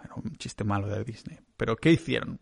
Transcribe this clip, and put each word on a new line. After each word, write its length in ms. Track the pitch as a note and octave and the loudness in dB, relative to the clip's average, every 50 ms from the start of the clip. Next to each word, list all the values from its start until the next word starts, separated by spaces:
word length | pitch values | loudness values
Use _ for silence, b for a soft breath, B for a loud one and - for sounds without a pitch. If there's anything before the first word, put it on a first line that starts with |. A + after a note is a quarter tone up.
| - | -20
era 100 | - - | -14 -12
un 200 | A#2+ A#2+ A2 - | -10 -10 -10 -12
chiste 280 | - - - - - A2 | -10 -12 -12 -6 -4 -2
malo 240 | G#2 G2+ G2+ G2 | 0 0 0 0
de 160 | G2+ G2+ G2+ G#2+ | -2 -4 -4 -4
Disney. 360 | B2 G#2+ - - - - - - _ _ | -6 -10 -12 -14 -16 -16 -16 -20 _ _
¿Pero 200 | - - A2+ A2+ | -2 0 0 0
qué 140 | - - D#3 | 4 6 6
hicieron? 480 | E3+ - - - B2+ A2+ - - - - | 6 6 4 0 -2 -2 -2 -4 -8 -10